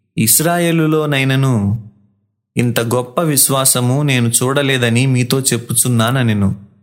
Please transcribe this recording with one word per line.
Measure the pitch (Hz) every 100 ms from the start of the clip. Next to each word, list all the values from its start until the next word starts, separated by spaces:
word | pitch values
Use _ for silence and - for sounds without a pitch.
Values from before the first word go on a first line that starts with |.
| _ -
"ఇస్రాయేలులోనైనను | 113 - 165 175 170 165 156 156 151 139 135 135 135 120 98 110 - - _ _ _ _ _ -
ఇంత | 120 113
గొప్ప | 117 120 123 -
విశ్వాసము | 165 139 - 139 135 131 123 135
నేను | 147 127 117
చూడలేదని | 113 123 139 139 135 120 117 135
మీతో | 127 123 139
చెప్పుచున్నాననెను." | 131 117 117 - 131 117 113 135 120 104 98 92 - _